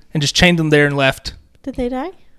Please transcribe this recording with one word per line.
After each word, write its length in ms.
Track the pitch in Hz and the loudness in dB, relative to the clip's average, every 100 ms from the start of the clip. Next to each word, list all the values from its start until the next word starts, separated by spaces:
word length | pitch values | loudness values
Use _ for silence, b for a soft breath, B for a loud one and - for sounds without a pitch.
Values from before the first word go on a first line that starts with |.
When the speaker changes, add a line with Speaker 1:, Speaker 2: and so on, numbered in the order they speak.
| _ | _
Speaker 1:
and 80 | 160 | -4
just 120 | 143 | -2
chained 240 | - 180 170 | 2 2 2
them 120 | 156 | 2
there 160 | 151 147 | 2 2
and 100 | 139 | 2
left. 380 | 135 - - - _ _ | 0 -2 -10 -18 _ _
Speaker 2:
Did 100 | - | -12
they 140 | 262 247 | -8 -6
die? 220 | 254 311 - - | -6 -8 -12 -20